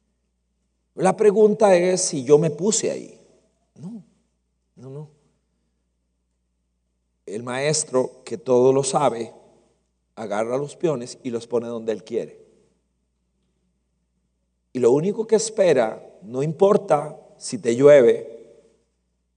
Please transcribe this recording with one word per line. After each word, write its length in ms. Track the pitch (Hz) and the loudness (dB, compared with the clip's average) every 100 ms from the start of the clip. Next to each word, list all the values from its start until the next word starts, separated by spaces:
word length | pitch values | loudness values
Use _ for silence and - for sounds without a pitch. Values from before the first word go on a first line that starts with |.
| _ _ _ _ _ _ _ _ _ - | _ _ _ _ _ _ _ _ _ -4
La 200 | 180 190 | -2 2
pregunta 580 | 214 196 208 208 208 180 | 2 6 4 4 4 4
es 260 | 180 185 | 4 0
si 220 | - 151 | -2 -4
yo 120 | 123 147 | 2 4
me 140 | 165 | 4
puse 400 | - 196 - - | -2 -2 -2 -4
ahí. 300 | 67 60 - _ _ _ _ _ - | -6 -10 -20 _ _ _ _ _ -20
No, 280 | 160 226 - _ _ _ _ _ _ | -16 -16 -20 _ _ _ _ _ _
no, 160 | _ 127 | _ -20
no. 200 | 139 151 _ _ _ _ _ _ _ _ _ _ _ _ _ _ _ _ _ _ _ _ _ - | -18 -18 _ _ _ _ _ _ _ _ _ _ _ _ _ _ _ _ _ _ _ _ _ -14
El 160 | 101 | -12
maestro, 800 | 120 127 147 147 - 127 127 - | -8 -6 -4 -4 -2 -2 -2 -6
que 140 | - 226 | -14 -10
todo 340 | - 123 127 | 0 2 4
lo 120 | 135 | 2
sabe, 480 | 135 165 139 117 113 - _ _ _ _ _ _ _ - | 0 0 -2 -2 -8 -16 _ _ _ _ _ _ _ -14
agarra 380 | 110 101 113 | -8 -6 -4
a 40 | 131 | -4
los 180 | 143 - | -6 -6
peones 420 | 175 135 120 - | -4 -4 -8 -14
y 60 | 131 | -10
los 180 | 113 113 | -10 -6
pone 180 | 120 117 | -6 -4
donde 240 | 117 110 | -6 -6
él 140 | 107 | -8
quiere. 360 | - 117 78 - - _ _ _ _ _ _ _ _ _ _ _ _ _ _ _ _ _ _ _ _ _ _ | -6 -8 -8 -12 -20 _ _ _ _ _ _ _ _ _ _ _ _ _ _ _ _ _ _ _ _ _ _
Y 60 | 127 | 0
lo 140 | 120 | 2
único 340 | 139 175 208 220 | 2 0 -4 -2
que 80 | |
espera, 840 | 214 - - 185 135 110 - - - | -2 -2 0 2 2 0 -4 -16 -20
no 220 | 101 123 | -12 -6
importa 760 | 151 160 196 202 - 147 151 - - _ | -6 0 2 2 0 -2 -2 -14 -20 _
si 220 | - 123 | -12 -6
te 160 | 117 | -2
llueve, 880 | 120 139 147 117 110 - - - - _ _ _ _ _ _ _ | 4 6 8 6 2 -4 -18 -20 -20 _ _ _ _ _ _ _